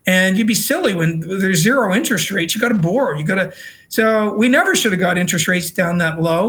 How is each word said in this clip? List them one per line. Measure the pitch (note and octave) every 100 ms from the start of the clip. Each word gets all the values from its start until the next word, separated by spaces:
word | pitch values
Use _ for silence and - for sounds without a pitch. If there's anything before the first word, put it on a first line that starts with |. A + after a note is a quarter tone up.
| -
And | F#3 F#3+ F#3+
you'd | A3
be |
silly | G#3+ - D#4 D4+
when | F3 E3 E3 D#3+ F#3+
there's | F#3+ F3
zero | G3 C4+ G#3
interest | F#3+ - G3+ -
rates. | G3 E3
You | G#3+
gotta | A#3 A3 E3
borrow, | A#3 A3+ D3+
you |
gotta, | D3+ F#3+ F#3 - - - _
so | - A3 A3 G#3 G#3+
we | B3
never | C#4+ F#4+
should | F#4 A3+
have | F3+ F3+
got | F3+
interest | F3+ F3+ F3
rates | F3+ E3+ -
down | E3+ F3
that | E3 D#3+
low. | E3 E3